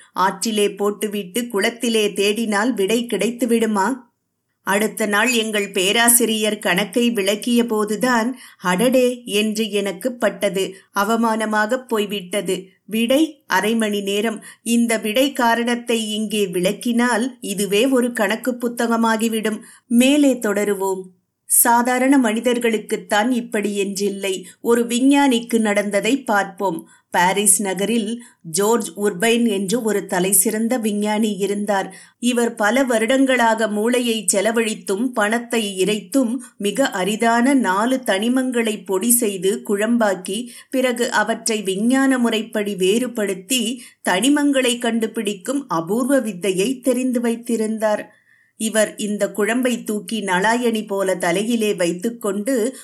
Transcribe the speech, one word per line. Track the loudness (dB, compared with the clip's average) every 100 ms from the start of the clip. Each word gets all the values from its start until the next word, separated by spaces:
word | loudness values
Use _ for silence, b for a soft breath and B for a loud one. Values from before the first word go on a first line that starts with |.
| B
ஆற்றிலே | -2 0 0 -2 0 0 0
போட்டுவிட்டு | -2 -2 -6 -6 -6 -6
குளத்திலே | -4 -2 -2 -2 0 2 0
தேடினால் | 0 0 0 0 0 0
விடை | 0 0 0 0
கிடைத்து | -2 -2 -2 0
விடுமா? | 2 2 0 0 -2 -10 _ _ _ _ _
அடுத்த | -2 0 0 -2 0
நாள் | 2 2
எங்கள் | 0 0 -2 -2
பேராசிரியர் | 0 2 4 4 4 2 0 0 0
கணக்கை | 0 0 0 0 0
விளக்கிய | 0 0 0 2 2 2
போதுதான், | 0 -2 0 0 2 0 -6 B B
"அடடே" | -2 2 4 4 2 0
என்று | -2 0 0 -2 -2
எனக்கு | -2 -4 -4 -6
பட்டது. | -2 -2 0 -2 -2 -4 B B
அவமானமாகப் | -2 0 0 0 0 -2 0 0 -2 -2
போய்விட்டது. | -2 -2 -4 -6 -6 -4 -6 -6 B
விடை | -6 -2 2 2 2 -2 -2
அரை | 0 2
மணி | 0 0 -2
நேரம். | -2 -2 -2 -4 B B
இந்த | -2 2 2 0
விடை | 0 0 0
காரணத்தை | 2 2 2 0 -2 -2 -4 -2
இங்கே | -4 -2 -2 0
விளக்கினால் | 0 0 0 -2 0 2 0 -2 -6
இதுவே | -8 -4 0 2 2
ஒரு | 2 0
கணக்கு | 0 -2 0 -4
புத்தகமாகிவிடும். | -4 -4 -2 0 2 2 2 0 0 -2 -4 B B 0
மேலே | 4 6 6 4
தொடருவோம். | 4 0 0 0 0 -2 -4 -8 _ _ _ -2
சாதாரண | 2 4 4 2 2 4 4
மனிதர்களுக்குத்தான் | 4 2 0 0 0 -2 -2 -6 0 0 2
இப்படி | 0 -2 -4 -2 -2
என்றில்லை. | -4 -2 -4 -2 -4 -6 B B
ஒரு | 2 2
விஞ்ஞானிக்கு | 2 2 4 6 4 2 0 0
நடந்ததை | 2 0 0 0 0 0
பார்ப்போம். | 2 0 0 -2 -4 -4 -10 b _
பாரிஸ் | 2 2 4 2 2
நகரில் | 0 -2 0 -2 -2 -8 B B -6 -2
ஜோர்ஜ் | 2 2 -2 -2
உர்பைன் | -2 0 0 2 2
என்று | 0 0 -2
ஒரு | 0 -2 -2
தலைசிறந்த | 0 2 2 2 0 -2 0
விஞ்ஞானி | -2 -2 -2 0 0 0
இருந்தார். | -2 -2 -2 -2 -2 B B B
இவர் | -2 0 0
பல | 0 2 2
வருடங்களாக | 2 2 2 2 4 4 4 2 0
மூளையை | 0 0 0 0 -2 0
செலவழித்தும் | 0 2 0 -2 -4 -4 -4 -2
பணத்தை | 0 0 0 -2 -4 -2 -2
இறைத்தும் | 0 -2 0 0 0 -2 B B
மிக | -4 -2 -2
அரிதான | 0 -2 0 2 4 4
நாலு | 2 2 0 2 0 0
தனிமங்களை | 0 0 0 0 0 -2 -4
பொடி | -4 -2 2
செய்து | 2 2 0 -2 -2 -2
குழம்பாக்கி, | -2 0 2 2 0 -4 -8 -8 B B
பிறகு | -2 0 0 0
அவற்றை | 0 0 -2 -2 -4
விஞ்ஞான | -2 -2 2 2 4 2
முறைப்படி | 2 0 -2 -4 -4
வேறுபடுத்தி | 0 2 2 0 -4 -4 -4 -4 -4 -2 -8 B B
தனிமங்களை | -2 0 2 2 2 2 2 0
கண்டுபிடிக்கும் | -2 -2 -2 -4 -4 -6 -6 -6 -4
அபூர்வ | -4 -2 -2 2 0
வித்தையை | 0 -4 -2 0 -2 -2
தெரிந்து | -2 0 0 -2
வைத்திருந்தார். | -2 -4 -4 -2 -2 -2 -2 -2 -6 b b b b b
இவர் | -2 0 0 -2
இந்த | -6 -2 -2 0
குழம்பை | 0 0 0 -4
தூக்கி | -4 -8 -6 -6
நலாயணி | -2 0 2 2 0 -2 -4
போல | -2 -2 0
தலையிலே | 0 0 0 0 0
வைத்துக்கொண்டு | 0 -2 -2 -4 -4 -4 -4 -2 -2 -2 -6